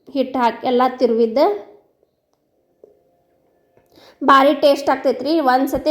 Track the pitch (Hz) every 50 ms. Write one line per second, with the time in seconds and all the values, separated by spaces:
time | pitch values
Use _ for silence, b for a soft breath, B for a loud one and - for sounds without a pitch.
0 | _ - - 277 254 262 - 262 240 226 226 233 - 254 254 247 254 254 - -
1 | 269 226 226 226 233 220 220 269 311 415 415 - - - - - _ _ _ _
2 | _ _ _ _ _ _ _ _ _ _ _ _ _ _ _ _ _ - _ _
3 | _ _ _ _ _ _ _ _ _ _ _ _ _ _ _ _ _ _ b b
4 | b b b b 294 262 277 269 269 285 302 285 - 285 277 285 - 320 269 269
5 | - 277 220 - - 285 330 330 294 254 247 262 269 269 - 269 - 311